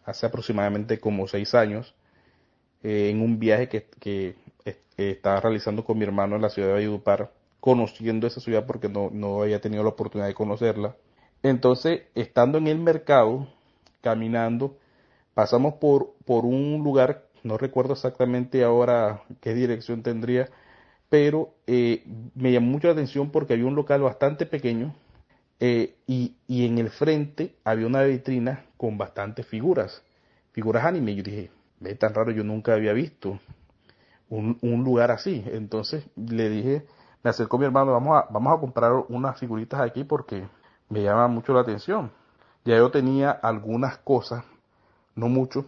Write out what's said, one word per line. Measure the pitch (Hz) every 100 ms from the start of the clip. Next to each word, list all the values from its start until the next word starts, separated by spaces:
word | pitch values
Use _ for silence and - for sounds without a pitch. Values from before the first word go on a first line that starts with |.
hace | - - 113
aproximadamente | - - 104 101 104 110 110
como | 107 101 95
seis | 101 101 123
años, | 107 104 - _ _ _ _ _ _ _ _ _
eh, | 107 104 101
en | 107
un | 113 110
viaje | 110 107 127
que, | 110 - _
que, | 101 98 92 - - _ 104
eh, | - _ -
estaba | 98 95 98 98
realizando | 113 107 110 104 110
con | 110
mi |
hermano | 101 101 98 107
en |
la | 107
ciudad | - 95
de |
Valledupar, | 101 107 104 107 98 101 _ _ _
conociendo | 131 123 107 - 113 110 117
esa | 120
ciudad | 120 110 -
porque | 113 104
no, | 101 98
no | 104 101 101
había | 104 104
tenido | 110 107
la | 107
oportunidad | - 110 104 101
de |
conocerla. | - 107 104 117 104 104 - _ _ _ _
Entonces, | 135 123 127 127 160 170 -
estando | - 104 127 123 156
en | 156
el | 156
mercado, | 170 160 160 139 110 131 139 _ _ _ _ _
caminando, | 117 113 113 117 113 117 139 - _ _ _ _ _
pasamos | - 104 120 147 147
por, | 151 139 - _ -
por | 117
un | 120 131 147 151
lugar, | 147 135 131 147 _ _
no | 113 110
recuerdo | 135 131 131
exactamente | 135 131 - 123 123 123 131 120
ahora | 120 120 120 107 104 - -
qué | 117
dirección | 117 123 113 117 117
tendría, | 120 113 117 123 131 - _ - _ _ -
pero, | 151 147 156 - _ -
eh, | 123 117 113 - 113 117 127
me | 127
llamó | 123 120
mucho | 143 170
la |
atención | 156 135 139 147
porque | 156 147
había | 117 127
un | 147
local | 143 143
bastante | 131 - 143 151 170
pequeño, | 147 127 113 143 - _ _ _ _ _ -
eh, | 123 117 120 _ -
y, | 127 120 - -
y | 123 120
en | 117
el | 113
frente | - 156 156 147 - 160 _
había | 107 113 113
una | 135
vitrina | 139 127 135 127 120 131 - -
con | 117 104
bastantes | 98 - 101 110 -
figuras, | 110 151 147 98 - _ _ _ _ _
figuras | - 110 113
anime. | 160 175 110 98
Yo |
dije, | 98 104 90 _ _ _
"Ve, | 92 107
tan | 107
raro, | 107 117
yo | 110
nunca | 104 107 113
había | 110 107
visto | 113 151 _ 98 98 - - _ _ _ _ _ _ -
un, | 107 110 117
un | 120 117
lugar | 131 120 120
así". | 110 196 139 98
Entonces | 110 104 110 104 156 - -
le | 113 113 110
dije, | 107 127 147 147 _ _ _
me | 120
acercó | - 110 123
mi | 139
hermano, | 135 135
"Vamos | 120 139 151
a, | -
vamos | 107 131 160
a |
comprar | 135 120 117 127 -
unas | 120 135 -
figuritas | 123 110 110 139
aquí | 120 123
porque | 143 147 - 101 98 _ _ _ -
me | 107
llama | 101 107 120
mucho | 117 -
la | 127
atención". | 120 101 - 208 117 _ _ _ _ _ 120
Ya | 113
yo | 123
tenía | 143 131 135 139
algunas | 143 113 107 110 117 131 -
cosas, | - 123 - 120 - _ _ _ _ _ _ 113
no | 117
mucho, | 131 131 135